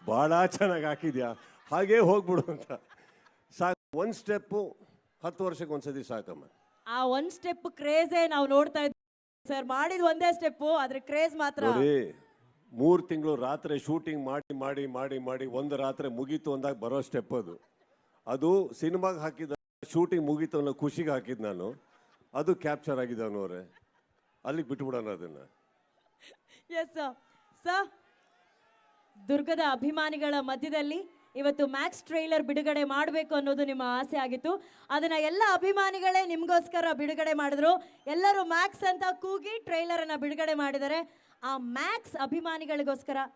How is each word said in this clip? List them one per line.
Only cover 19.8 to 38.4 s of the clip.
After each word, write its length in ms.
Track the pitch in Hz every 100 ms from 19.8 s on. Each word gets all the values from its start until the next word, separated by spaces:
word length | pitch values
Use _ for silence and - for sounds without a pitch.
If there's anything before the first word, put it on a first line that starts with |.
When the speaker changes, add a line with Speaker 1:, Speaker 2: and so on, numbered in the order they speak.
| -
Speaker 1:
ಶೂಟಿಂಗ್ 320 | 160 175 180 147
ಮುಗೀತು 320 | 151 156 156
ಅನ್ನೋ 160 | 143
ಖುಷಿಗೆ 360 | 131 147 165 156
ಹಾಕಿದ್ 320 | 131 104 120
ನಾನು, 460 | 107 92 95 139 _ _ _ _ _
ಅದು 220 | 139 151 180
ಕ್ಯಾಪ್ಚರ್ 440 | 151 147 156 131
ಆಗಿದೆ 240 | 123 113
ಅನ್ನೋರೆ. 500 | 110 101 95 90 92 _ _ _ _ _ _ _ 123
ಅಲ್ಲಿಗೆ 240 | 160 131
ಬಿಟ್ಬಿಡೋಣ 400 | 135 135 123 110
ಅದನ್ನ. 280 | 92 85 73 69 _ _ _ _ _ _ _ - - _ - _ 330
Speaker 2:
ಎಸ್ 180 | 330
ಸರ್. 220 | 320 285 247 _ _ _ -
ಸರ್, 260 | 339 370 381 _ _ _ _ _ _ _ _ _ _ _ _ 208 196
ದುರ್ಗದ 320 | 285 294 320 302
ಅಭಿಮಾನಿಗಳ 640 | 262 277 311 311 302 294 285
ಮಧ್ಯದಲ್ಲಿ 920 | 262 262 294 302 294 320 392 _ _ 254
ಇವತ್ತು 320 | 285 285 277
ಮ್ಯಾಕ್ಸ್ 360 | 269 330 -
ಟ್ರೈಲರ್ 400 | - 320 320 311
ಬಿಡುಗಡೆ 400 | 247 294 302 294
ಮಾಡ್ಬೇಕು 520 | 277 277 311 311 311 294
ಅನ್ನೋದು 300 | 277 277 277
ನಿಮ್ಮ 180 | 262 247
ಆಸೆ 320 | 247 269 302
ಆಗಿತ್ತು. 460 | 254 254 311 381 - - -
ಅದನ್ನ 240 | 285 320 320
ಎಲ್ಲ 260 | 311 359 440
ಅಭಿಮಾನಿಗಳೇ 720 | 359 381 392 392 381 370 370 370
ನಿಮ್ಗೋಸ್ಕರ 600 | 330 339 349 339 339 330
ಬಿಡುಗಡೆ 400 | 277 294 311 320
ಮಾಡಿದ್ರು. 500 | 302 285 285 311 359 - _ -
ಎಲ್ಲರೂ 360 | 320 392 403